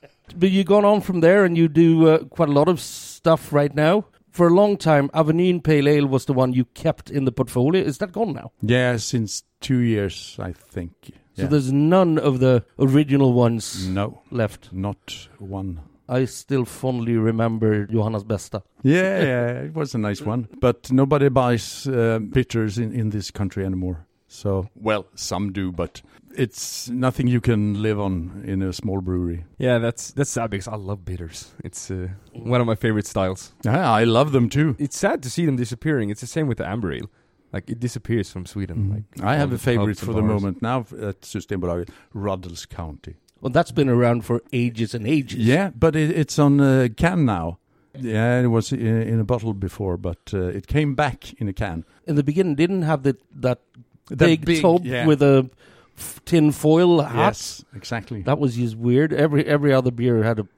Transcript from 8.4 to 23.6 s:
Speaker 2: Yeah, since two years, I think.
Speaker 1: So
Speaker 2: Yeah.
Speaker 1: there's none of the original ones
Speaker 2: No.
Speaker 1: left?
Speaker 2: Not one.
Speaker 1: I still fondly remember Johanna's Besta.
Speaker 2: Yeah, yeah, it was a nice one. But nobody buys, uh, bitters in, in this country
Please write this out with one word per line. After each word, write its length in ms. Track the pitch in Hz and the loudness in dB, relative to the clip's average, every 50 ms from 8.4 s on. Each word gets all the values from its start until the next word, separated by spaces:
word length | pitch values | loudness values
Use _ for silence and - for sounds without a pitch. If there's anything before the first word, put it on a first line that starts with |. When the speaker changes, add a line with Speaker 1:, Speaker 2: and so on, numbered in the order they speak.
| - - _ - | -10 -16 _ -6
Speaker 2:
Yeah, 360 | - 107 123 123 127 123 123 113 | -2 0 2 2 2 2 0 -2
since 460 | - - - 123 113 101 - - - _ _ - | -4 -4 -2 -2 -2 -4 -6 -10 -14 _ _ -10
two 200 | - - 135 123 | -4 -2 0 2
years, 580 | 120 117 110 104 101 95 - - - - - - | 2 2 2 0 0 -2 -4 -8 -16 -16 -14 -12
I 140 | 101 90 85 | -12 -12 -12
think. 380 | - _ _ - - 87 85 - _ _ - - _ _ _ - | -14 _ _ -12 -12 -12 -12 -14 _ _ -20 -20 _ _ _ -10
Speaker 1:
So 80 | - - | -6 -2
Speaker 2:
Yeah. 40 | 135 | 0
Speaker 1:
there's 220 | 147 147 135 127 | 2 2 2 2
none 460 | 135 143 147 156 180 190 185 175 156 151 | 0 2 2 4 4 4 4 4 2 2
of 200 | - 147 131 127 | 2 2 2 4
the 240 | 127 131 127 120 - _ _ - | 4 4 4 4 0 _ _ 0
original 560 | 123 135 131 147 151 139 135 139 139 131 123 | 0 4 4 4 4 4 4 4 4 4 4
ones 540 | 123 120 117 117 113 107 - - 95 92 92 | 4 4 2 2 0 -4 -8 -8 -6 -4 -4
Speaker 2:
No. 340 | 92 98 101 107 - - _ - | -2 -2 -4 -4 -6 -12 _ -10
Speaker 1:
left? 380 | - 120 110 104 - - _ - | -4 -4 -4 -4 -4 -10 _ -14
Speaker 2:
Not 560 | - 92 95 104 98 - _ - - - - - _ - | -10 -6 -6 -6 -6 -8 _ -18 -18 -18 -18 -20 _ -18
one. 400 | 104 95 95 95 95 95 90 82 73 - _ _ _ - | -16 -12 -10 -10 -8 -8 -10 -12 -14 -20 _ _ _ -4
Speaker 1:
I 180 | 123 127 135 | -2 -2 -2
still 400 | 120 - - - - 143 135 123 | -2 -6 -10 -8 -4 -2 -2 -2
fondly 520 | - - - - 131 127 123 117 117 117 113 | -4 -6 -6 -6 -4 -4 -2 -2 -2 0 0
remember 680 | 110 113 113 113 113 117 113 110 113 110 107 104 101 101 | 2 0 0 0 0 -2 0 0 2 2 2 0 -2 -2
Johanna's 360 | 110 113 104 110 113 107 101 | 0 0 0 0 -2 -4 -4
Besta. 380 | 110 110 95 - - - 98 - _ _ _ - | -4 -6 -6 -6 -8 -12 -12 -12 _ _ _ 2
Speaker 2:
Yeah, 400 | 131 147 180 185 190 196 185 165 | 2 4 4 2 0 0 0 0
yeah, 420 | 139 127 123 120 120 123 123 135 | 0 0 0 -2 -2 -4 -6 -8
it 80 | 151 156 | -10 -8
was 180 | 160 156 135 - | -8 -8 -6 -4
a 20 | 120 | -4
nice 240 | 107 104 101 95 - | -4 -4 -4 -4 -6
one. 220 | 107 110 123 117 - - - | -6 -4 -4 -6 -8 -6 0
But 320 | - 123 117 - - - | 2 2 2 0 -2 0
nobody 380 | 131 131 135 135 151 143 139 143 | 2 2 4 4 4 4 4 4
buys, 560 | 127 135 127 123 120 113 - - - - - 139 | 4 4 2 2 2 0 -2 -6 -12 -10 -8 -4
uh, 320 | 131 120 117 117 113 113 | 0 0 2 2 0 -2
bitters 580 | 107 104 - 131 123 - - 117 110 107 95 117 | -2 -2 0 -2 0 0 -2 -2 -2 -2 -2 -4
in, 140 | 120 110 - | -4 -4 -4
in 160 | 123 110 107 | -4 -4 -2
this 220 | 104 107 95 - | -4 -4 -8 -8
country 320 | - - 104 95 - 98 | -6 -6 -6 -6 -4 -6